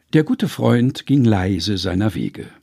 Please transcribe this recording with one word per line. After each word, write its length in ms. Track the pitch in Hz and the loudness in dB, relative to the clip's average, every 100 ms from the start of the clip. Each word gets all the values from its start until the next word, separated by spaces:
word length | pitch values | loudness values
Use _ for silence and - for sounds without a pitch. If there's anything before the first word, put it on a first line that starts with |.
| _ | _
Der 120 | 156 | 0
gute 260 | 156 254 175 | 2 0 -4
Freund 560 | - 120 120 127 - - | -2 2 2 2 -2 0
ging 180 | 139 | 2
leise 540 | 117 101 92 92 92 98 | 4 2 0 -2 -2 -4
seiner 360 | 92 90 107 | -4 -2 -2
Wege. 340 | - 98 - - - | -2 -6 -8 -18 -20